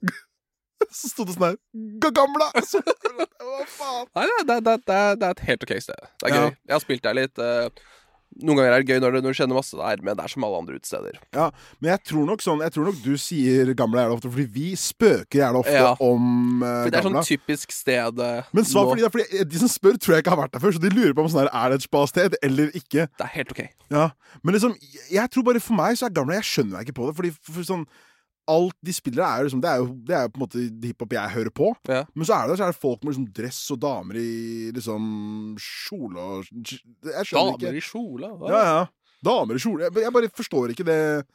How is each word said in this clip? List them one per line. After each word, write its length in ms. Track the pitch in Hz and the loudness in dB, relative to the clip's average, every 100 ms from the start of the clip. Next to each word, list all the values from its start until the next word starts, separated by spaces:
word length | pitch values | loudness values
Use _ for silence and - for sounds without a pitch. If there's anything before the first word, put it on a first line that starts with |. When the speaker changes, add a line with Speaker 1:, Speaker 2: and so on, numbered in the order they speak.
| 185 - - _ _ _ _ _ 415 | -6 -6 -12 _ _ _ _ _ -4
Speaker 1:
Så 180 | - 277 | -4 -10
stod 220 | - 190 | -6 -6
det 60 | 180 | 0
sånn 80 | 175 | -2
her, 100 | 196 _ 226 220 214 | -2 _ -14 -14 -2
"Ga-, 120 | 311 277 | 0 4
gamla!" 320 | 269 302 302 - - | 2 2 0 0 0
Så, 160 | 381 | 0
hva 840 | 320 - 440 - - - 247 269 294 | 0 -2 -4 -6 -8 -8 -12 -10 -10
faen? 380 | - 277 247 247 | -10 -8 -8 -8
Speaker 2:
Nei, 160 | - 262 | -4 -2
nei, 140 | 466 | 0
det, 160 | 294 240 226 | 0 2 2
det, 80 | 226 | 0
det, 200 | - 196 208 202 | 2 2 2 2
det 60 | 190 | -2
er 60 | 185 | -2
et 100 | - | -2
helt 220 | 123 - | -2 -2
ok 80 | 98 | -6
sted. 300 | - - - - | -8 -14 -18 -4
Det 80 | - | 0
er 80 | |
Speaker 1:
Ja. 80 | 143 | 2
Speaker 2:
gøy. 140 | 147 139 - | 2 -2 -2
Jeg 80 | 151 | -2
har 60 | |
spilt 240 | - 127 110 | -2 -2 -2
der 100 | 123 | -2
litt, 220 | 135 127 | -2 -2
eh, 540 | 120 120 117 - - _ _ _ _ - | -2 -2 -2 -8 -20 _ _ _ _ -4
noen 220 | 156 143 | 2 6
ganger 160 | 127 | 6
er 80 | 123 | 6
det 80 | 135 | 4
gøy 80 | 131 | 2
når 140 | 127 | 4
du, 40 | 131 | 2
når 100 | 131 | 0
du 60 | 131 | 0
kjenner 180 | 131 127 | 0 0
masse 220 | - 71 | -2 -6
der, 220 | 92 104 | -4 -2
men 120 | 95 98 | -2 -4
det 60 | 82 | -6
er 60 | |
som 100 | 139 | -6
alle 140 | 107 90 | -4 -4
andre 160 | 87 65 | -6 -10
utesteder. 380 | - - 50 - _ | -10 -8 -10 -14 _
Speaker 1:
Ja, 140 | 139 160 - - _ | -2 -2 -2 -18 _
men 80 | 156 | 0
jeg 80 | 190 - | 0 0
tror 160 | 156 147 | -2 0
nok 140 | 214 | 0
sånn, 160 | 185 151 | -2 -2
jeg 140 | 160 | -2
tror 140 | 151 165 | -2 -2
nok 80 | 170 | -2
du 120 | 117 139 | -2 -2
sier 540 | - 165 127 131 131 131 | -2 0 4 4 4 2
gamla 240 | 113 123 | 2 2
jævla 120 | 117 117 | 2 0
ofte, 140 | 127 | -4
fordi 120 | 123 131 | -4 -4
vi 140 | 110 170 185 | -4 -6 -4
spøker 640 | - - 220 117 - 139 | -6 2 4 4 2 2
jævla 220 | 131 123 | 4 4
ofte 140 | 127 143 | 4 6
Speaker 2:
Ja. 140 | 127 123 | 6 6
Speaker 1:
om, 220 | 127 120 123 123 123 123 | 4 4 4 4 2 2
eh, 220 | 123 120 | 0 0
Speaker 2:
For 60 | 120 | 0
det 60 | 170 | 2
er 60 | 190 | 2
sånn 100 | 135 | 0
Speaker 1:
gamla. 80 | |
Speaker 2:
typisk 480 | 160 143 - 147 - | 0 -2 -2 -4 -6
stedet 600 | - - 123 117 120 120 120 - | -6 0 0 0 -2 -4 -4 -2
Speaker 1:
Men 120 | 190 214 | 0 2
svar, 160 | 202 | 4
Speaker 2:
nå. 60 | 196 | 4
Speaker 1:
fordi, 160 | 247 226 | 4 2
fordi 300 | 233 208 190 160 | 0 -2 -2 -2
de 140 | 165 | 2
som 100 | 240 | 0
spør 240 | - 196 226 | 4 4 4
tror 200 | - 160 | 4 4
jeg 60 | 175 | 4
ikke 80 | 175 | 0
har 60 | |
vært 100 | 143 | 0
der 120 | 127 185 | 0 0
før, 80 | 165 | 2
så 60 | |
de 60 | 190 | 2
lurer 220 | 202 190 139 | 4 4 4
på 80 | |
om 60 | 160 | 2
sånn 140 | 160 135 | 2 2
her, 60 | |
er 160 | 123 123 | 2 2
det 100 | 135 | 0
et 80 | - | 2
spa-sted 480 | 147 139 180 190 - | 2 2 2 2 2
eller 260 | 139 135 151 175 | 0 2 0 -2
ikke? 300 | - 143 165 | -2 -2 -2
Speaker 2:
Det 160 | - | -4
er 80 | - 160 | -8 -8
helt 160 | 131 - | -8 -10
ok. 60 | - _ - | -14 _ -2
Speaker 1:
Ja, 200 | 147 156 - _ - | 0 0 -2 _ -6
men 100 | 156 | 0
liksom, 220 | 202 240 - | 2 2 0
jeg, 320 | - - - 185 | -10 -20 -4 -2
jeg 140 | 247 | 0
tror 160 | 262 240 | 2 2
bare 120 | 240 | 2
for 140 | - 214 | 2 2
meg 160 | 175 240 | 2 0
så 140 | 247 | -2
er 80 | 165 | -2
gamla, 160 | 135 190 | -2 -2
jeg 140 | - | -2
skjønner 260 | - 110 92 | 0 -2 -4
meg 140 | 120 | -10
ikke 80 | 127 | -6
på 80 | 123 | -6
det, 80 | 156 | -4
fordi 160 | 175 156 | -6 -6
for, 160 | - 165 | -12 -10
for 140 | 175 | -6
sånn, 140 | 180 151 _ _ _ _ _ - | -6 -8 _ _ _ _ _ 0
alt 280 | 160 180 - | 2 2 -2
de 140 | 165 | -8
spiller 300 | 175 - 120 175 | -6 -4 0 0
er 140 | 120 | 0
jo 40 | 143 | 0
liksom, 120 | 127 | 0
det 60 | 170 | 0
er 80 | 131 | 0
jo, 40 | 127 131 117 | 0 -6 -4
det 80 | |
er 60 | 170 | -2
jo 60 | 117 | -2
på 80 | 127 | -4
en 40 | |
måte 160 | 131 123 120 113 120 | -6 -6 -6 -6 -10
hiphop 280 | - 113 117 | -8 -6 -4
jeg 140 | 101 | -4
hører 160 | 117 113 | -4 -4
på. 220 | - 185 240 - | 0 0 0 -4
Speaker 2:
Ja. 140 | 131 151 | -4 -4
Speaker 1:
Men 100 | 151 160 | -4 0
så 80 | 185 | 2
er 100 | 120 | 0
det, 80 | 185 | 0
så 20 | |
er 80 | 185 | -2
det 80 | 165 | -2
folk 220 | 135 120 | -4 -4
med 80 | 147 | -4
liksom 140 | 135 120 | -4 -6
dress 240 | 98 120 - - | -8 -10 -8 -8
og 60 | 131 | -6
damer 320 | 143 113 92 110 | -4 -6 -6 -6
i 500 | 117 113 113 113 113 | -6 -6 -8 -8 -8
liksom 840 | 123 113 107 110 107 104 107 107 104 | -8 -6 -6 -6 -6 -8 -10 -12 -12
kjole 640 | - - - 208 117 87 | -14 -14 -12 -10 -10 -10
og, 220 | 92 98 92 117 | -10 -10 -12 -14
jeg 640 | 110 131 117 117 151 151 202 | -14 -16 _ _ -12 -8 -2
skjønner 300 | 143 185 123 | 2 2 0
ikke. 80 | 120 | -4
Speaker 2:
Damer 120 | 143 | -6
i 20 | |
kjole, 460 | - 226 220 123 190 185 | -8 -10 -10 -10 -12 -8
hva? 120 | 165 | 0
Speaker 1:
Ja, 80 | 208 185 | 4 6
ja. 160 | 160 180 _ _ _ 175 | 4 0 _ _ _ 0
Damer 320 | 240 110 127 | 2 0 -2
i 40 | |
kjole. 240 | 233 160 170 | -2 0 0
Jeg, 80 | 190 | 0
jeg 100 | 226 | 2
bare 160 | 247 233 | 2 2
forstår 400 | - - 143 120 | -2 -4 -2 0
ikke 160 | - 170 | -2 0
det. 120 | 156 156 151 - | 2 2 -2 -6